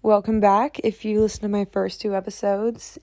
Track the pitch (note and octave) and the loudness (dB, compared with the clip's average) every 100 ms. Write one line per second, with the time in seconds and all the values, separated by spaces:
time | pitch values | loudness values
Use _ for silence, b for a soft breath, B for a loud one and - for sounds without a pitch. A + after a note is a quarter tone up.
0 | A3 G#3 G3+ A3 G3+ G3 C#4+ - A3+ - | 4 2 4 2 4 4 2 -2 -4 -2
1 | G#3+ G#3+ G#3+ - G#3 G3+ G3 G3+ F#3+ - | -2 0 0 0 -4 -2 -2 -2 -4 -4
2 | G#3+ G3 F#3+ - G3+ G3 A3+ A3+ - - | -4 -4 -6 -4 -2 0 -2 -6 -16 -12